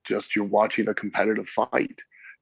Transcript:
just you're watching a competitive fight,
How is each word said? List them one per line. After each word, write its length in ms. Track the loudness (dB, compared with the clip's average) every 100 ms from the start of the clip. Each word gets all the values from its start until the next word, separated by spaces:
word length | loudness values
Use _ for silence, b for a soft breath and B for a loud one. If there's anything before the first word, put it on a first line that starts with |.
just 320 | -4 -4 -2 -2
you're 80 |
watching 460 | 2 4 4 2 0
a 40 |
competitive 540 | -2 -2 0 2 0 -2
fight, 500 | -2 0 0 -2 -6 -20 B B B